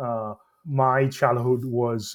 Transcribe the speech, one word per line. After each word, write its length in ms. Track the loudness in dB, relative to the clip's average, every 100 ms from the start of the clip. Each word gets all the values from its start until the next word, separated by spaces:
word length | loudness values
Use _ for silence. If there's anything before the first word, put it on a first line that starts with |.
uh, 340 | -4 -4 -6 -10 _ _
my 440 | -4 2 2 4 2
childhood 560 | 2 0 2 2 0
was, 500 | 0 -2 0 -2 -6